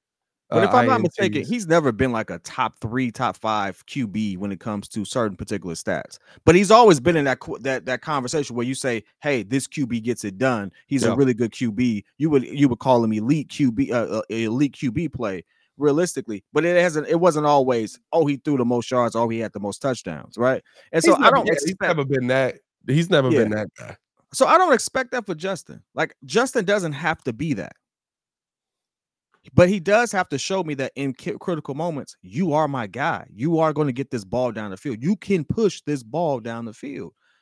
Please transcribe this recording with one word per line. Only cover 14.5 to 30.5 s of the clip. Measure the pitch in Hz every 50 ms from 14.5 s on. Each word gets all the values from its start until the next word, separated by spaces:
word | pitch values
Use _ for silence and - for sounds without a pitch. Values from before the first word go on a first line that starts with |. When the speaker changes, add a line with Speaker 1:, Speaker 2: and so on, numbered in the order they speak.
| 113 127 147 139 -
Speaker 1:
Q | - - 131
B | 107 - - 143
play | - - 120 104 95 90 85 _ _ _ _ _ _
realistically. | - 143 147 139 156 180 170 - 143 113 - 107 98 - _ -
But | 151 160
it | 170 175 175
hasn't, | 175 180 151 156 143
it | - 160 170
wasn't | 175 180 151 151 151
always, | 147 147 143 131 131 127 117 110 101 - - _ -
"Oh, | - 170 160
he | 143 143
threw | 131 - 151 147
the | 131 120
most | 117 123 120 117 -
yards. | 131 123 120 117 -
Oh, | 113 117 113
he | 113 113
had | 110 101 -
the | 104
most | 101 101 98 -
touchdowns," | - 139 127 - - 92 80 71 60 - -
right? | 104 120 127 131 123 - _ _ _ - -
And | - 165 160
so | 339
Speaker 2:
He's | 277
Speaker 1:
I | - -
Speaker 2:
never, | 220 262
Speaker 1:
don't | 277 220
Speaker 2:
yeah, | 208 165
he's | 143 143
Speaker 1:
expect | 165 190 - 202 165 165
Speaker 2:
never | 156 139
been | 135 139 131 127
that, | 123 131 135 135 123 - - _ _ _ _ -
he's | - 131 160 170 175
never | 180 147 131 127
Speaker 1:
Yeah. | 165 135
Speaker 2:
been | 113 107
that | 107 107 107 107 _
guy. | - 113 107 101 _ _ _ _ _ _ _ -
Speaker 1:
So | - 262
I | - 294
don't | 339 370 349 277
expect | 220 - - - 262 254 247
that | - 247 208
for | - 180
Justin. | 151 165 190 196 156 - - - - _ _ -
Like, | 131 160 156 - _ -
Justin | 131 131 208 254 262 - - 196
doesn't | 170 202 208 180 160 147
have | 135 165 165 - - -
to | 135 113
be | 110 165 165 135
that. | 95 85 - - _ _ _ _ _ _ _ _ _ _ _ _ _ _ _ _ _ _ _ _ _ _ _ _ _ _ _ _ _ _ _ _ _ _ - -
But | - 175 180
he | 208 202
does | 156 185 208 226 240 220
have | - 196 180 -
to | 147
show | 131 - -